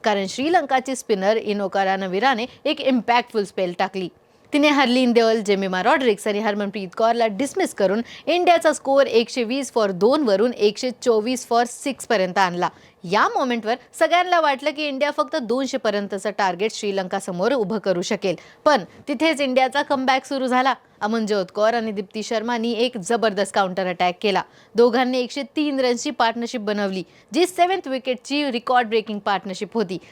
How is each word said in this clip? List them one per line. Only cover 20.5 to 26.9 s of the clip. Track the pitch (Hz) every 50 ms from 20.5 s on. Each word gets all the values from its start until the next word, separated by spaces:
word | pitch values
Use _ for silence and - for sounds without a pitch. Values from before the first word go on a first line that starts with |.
| 247 254 254 269 240 - _ _ _ -
अमनजोत | - 214 220 226 220 190 214 202 185 175 -
कौर | 208 214 220 233
आणि | 240 220 220
दीप्ती | 208 202 202 185 - 220 202
शर्मानी | - 240 220 214 233 247 233 220 233
एक | 233 208 233 254 247 226
जबरदस्त | 170 170 233 226 196 220 196 190 202 190 -
काउंटर | 214 196 185 185 190 190 180
अटॅक | 175 - 180 180 175 -
केला. | - 208 190 180 - - _ - - _ -
दोघांनी | 202 240 247 220 262 254 247 254 254
एकशे | 247 226 - 285 277 - -
तीन | 311 302 294 277 262
रन्सची | 254 247 240 233 - 302
पार्टनरशिप | 269 - 240 226 233 233 233 233 - 247
बनवली, | 208 202 208 208 202 196